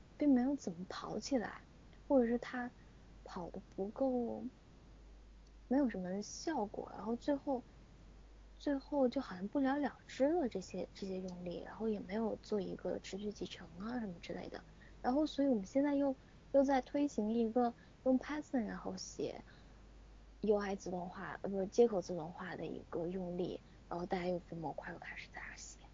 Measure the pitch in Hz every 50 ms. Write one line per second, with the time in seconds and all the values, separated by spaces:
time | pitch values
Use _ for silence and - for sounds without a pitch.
0 | - - - - 294 294 269 247 240 269 294 269 - 214 170 165 185 - - -
1 | - - 160 214 - - 285 247 196 - - - - - - - - - - -
2 | - - 294 269 240 226 240 240 - - - 254 247 247 - - - - - -
3 | - - - - - - - 196 175 165 - - - - - - 190 202 220 -
4 | 269 269 254 247 240 226 220 220 220 254 - - - - - - - - - -
5 | - - - - - - - - - - - - - - 247 277 294 233 - 190
6 | 180 180 185 202 208 - - - - 339 320 269 214 208 - - - - - -
7 | 185 214 233 240 - - 285 277 - 294 269 240 - - - - - - - -
8 | - - - - - - - - - - - - - 294 285 269 - - 294 285
9 | 269 240 - 277 254 - 185 180 185 202 - 294 269 262 269 294 285 220 - -
10 | - - - - 254 285 320 359 302 226 - 190 180 - - 185 - - - -
11 | 202 190 190 185 185 185 180 175 175 175 170 - - - - 190 220 226 214 196
12 | - 180 190 214 226 214 196 - - - 214 208 185 175 175 175 - 185 175 -
13 | - - - 190 208 208 208 - 180 - - - 180 165 165 170 196 226 247 247
14 | 220 202 175 170 - - 175 180 175 - - - - - - - - - - -
15 | - - 254 285 311 294 - - 277 277 254 214 190 190 - 269 285 294 285 277
16 | 285 277 262 - - - - - - - - 277 277 269 277 262 - - - 285
17 | 294 285 - - 208 214 226 233 233 220 220 247 247 240 233 - - - - -
18 | - 262 262 254 - - 285 302 294 - - 254 220 190 185 180 - 190 190 190
19 | - - - - - 131 - - - - - - - - - - - - - -
20 | - - - - - - - - - 202 214 202 202 202 196 196 - 180 180 180
21 | 175 180 180 196 180 156 - - - - 196 196 190 196 - - 240 233 220 185
22 | 175 - 185 175 151 165 175 - 190 175 160 - 165 151 131 - - - - -
23 | 165 170 185 190 180 175 175 180 180 156 98 - - - - - - - 175 170
24 | 175 175 196 185 175 180 180 170 - - 170 165 165 175 151 - - 180 170 160
25 | - - - - - - - - - - - - - - - - - -